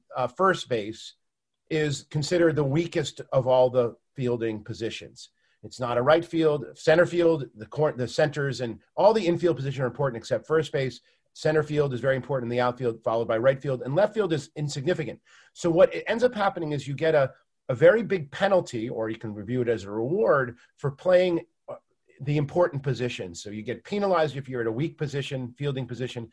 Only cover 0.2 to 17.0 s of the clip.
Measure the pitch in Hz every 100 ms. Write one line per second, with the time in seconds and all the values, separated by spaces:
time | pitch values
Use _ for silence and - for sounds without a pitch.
0.2 | 123 - 190 175 - 120 104 110 - -
1.2 | _ _ _ _ - 156 151 143 - 151
2.2 | 147 180 170 147 143 143 170 170 139 -
3.2 | - 139 127 127 127 123 120 - _ -
4.2 | 123 120 113 107 - 113 110 - - 117
5.2 | - _ _ _ 104 - 123 120 127 160
6.2 | 165 165 156 147 - - - 160 170 175
7.2 | 170 160 127 104 110 - 151 123 120 -
8.2 | 156 147 139 123 123 110 _ - 185 220
9.2 | 170 170 170 147 135 135 127 - 139 113
10.2 | - 117 - 156 156 151 135 - _ _
11.2 | _ - 156 156 147 147 143 123 131 135
12.2 | 127 139 117 120 123 123 127 113 - 113
13.2 | 113 113 123 139 143 127 123 147 208 220
14.2 | 196 156 - - 151 147 135 175 123 95
15.2 | _ _ _ - 175 165 185 - - 220
16.2 | 247 233 202 180 156 147 147 139